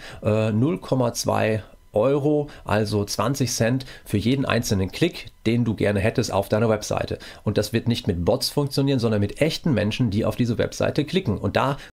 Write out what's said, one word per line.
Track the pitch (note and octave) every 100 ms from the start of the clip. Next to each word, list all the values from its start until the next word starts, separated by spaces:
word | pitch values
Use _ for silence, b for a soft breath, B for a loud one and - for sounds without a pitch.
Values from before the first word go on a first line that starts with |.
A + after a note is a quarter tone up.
| B B
äh, | A2 G#2+ A2
null | G#2+ C3+ F3+
Komma | - C3+ A#2+
zwei | - C#3 G#2+ G#2+ G#2+ - - -
Euro, | G#2 B2 D3 C#3+ D3 D3 B
also | - G#2 G#2 G#2 G2+
zwanzig | - G#2+ C#3 B2
Cent | - A2+ C3 - B
für | - G#2
jeden | A2 C3+
einzelnen | - A#2 - G2 F#2+
Klick, | - E3+ - - - A2+
den | A#2+
du | A2+
gerne | F#2+ G2 G2+
hättest | G#2+ - -
auf | F#2+ G2+
deiner | G#2+ A2+
Webseite. | G#2+ - F#2+ - - B B
Und | - G#2
das | G#2
wird | A2+ A#2
nicht | A#2 -
mit | E2+
Bots | E2+ B2+ -
funktionieren, | - C#3 - C#3 C3+
sondern | A2+ G#2+
mit | G#2 -
echten | D#3 - F3
Menschen, | A2 G2+ - B2
die | G2 -
auf | -
diese | A#2+ A2
Webseite | - - G#2 - C#3+
klicken. | F#3 F#3+ F#2+
Und | G#2 G#2
da | B2+ C3+ B